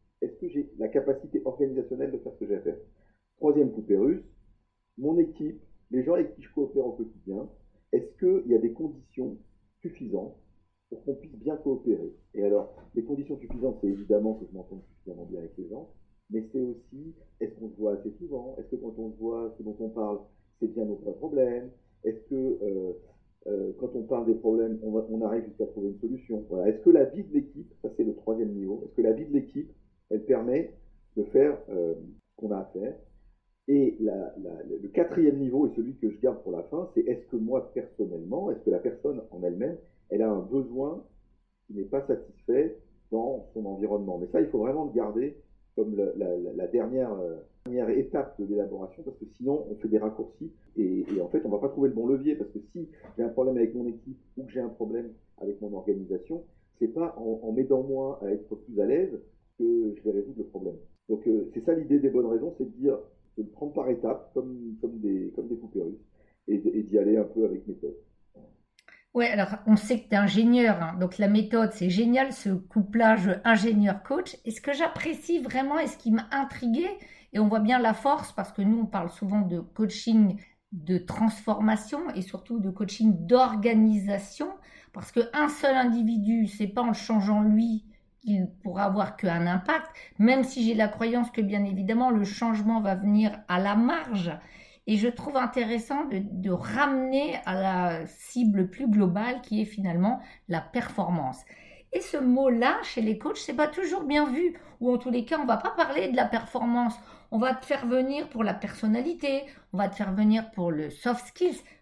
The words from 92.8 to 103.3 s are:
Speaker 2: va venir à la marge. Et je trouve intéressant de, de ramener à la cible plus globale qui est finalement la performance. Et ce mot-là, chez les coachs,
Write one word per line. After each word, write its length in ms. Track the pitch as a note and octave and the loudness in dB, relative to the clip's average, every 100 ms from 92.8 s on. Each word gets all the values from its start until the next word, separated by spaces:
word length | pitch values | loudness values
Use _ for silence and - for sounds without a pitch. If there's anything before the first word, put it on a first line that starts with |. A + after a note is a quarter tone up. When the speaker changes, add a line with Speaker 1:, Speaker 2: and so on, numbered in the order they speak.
Speaker 2:
va 140 | G3 F#3+ | 2 0
venir 440 | G3+ G#3 G#3+ - - | 4 4 4 0 -2
à 140 | F3+ | 0
la 160 | G3+ G#3 | 2 4
marge. 600 | A#3+ E4+ C#4 G3+ E3+ D3+ - - - _ - | 4 2 -2 -2 -2 -6 -12 -20 -20 _ 0
Et 100 | G#3+ | 2
je 100 | A#3+ | 2
trouve 280 | A#3+ D4 C#4 | 0 -4 -2
intéressant 680 | B3 B3+ A3 A#3 - C#4+ C#4+ | 0 0 0 -2 -2 -2 -2
de, 140 | F#3+ | -2
de 320 | G3+ F#3 F#3+ | -4 -4 -2
ramener 840 | F3+ - A#3+ C#4+ C4 C4 C4+ D4+ - - | -2 -2 0 2 2 2 0 0 -4 -4
à 100 | F#3 | 0
la 500 | F#3+ F3+ F3 E3 D#3+ | 0 2 0 -2 -6
cible 640 | - - B3 A3 G3 F#3 | -14 -8 2 4 4 2
plus 180 | - C4 | 0 4
globale 540 | G#3 F#3 F#3+ A#3+ B3+ | 4 4 2 -2 -4
qui 180 | - G#3+ | -4 -2
est 60 | G#3 | -2
finalement 540 | G#3 F#3+ E3+ G3+ C4 - - - | -2 0 2 2 2 -4 -14 -6
la 140 | E3 | -4
performance. 800 | - A#3+ - - E3+ E3+ C3 C#3 - - - - _ | -4 -4 -4 -4 -2 0 -2 -6 -14 -20 -20 -20 _
Et 100 | F#4 | -6
ce 160 | - D4+ | -4 0
mot-là, 600 | B3+ B3 C4+ A#3 C4 G#4+ | 4 6 6 6 4 2
chez 180 | - A#3+ | -2 -2
les 160 | A3 G#3+ | 0 0
coachs, 200 | D#4 | -4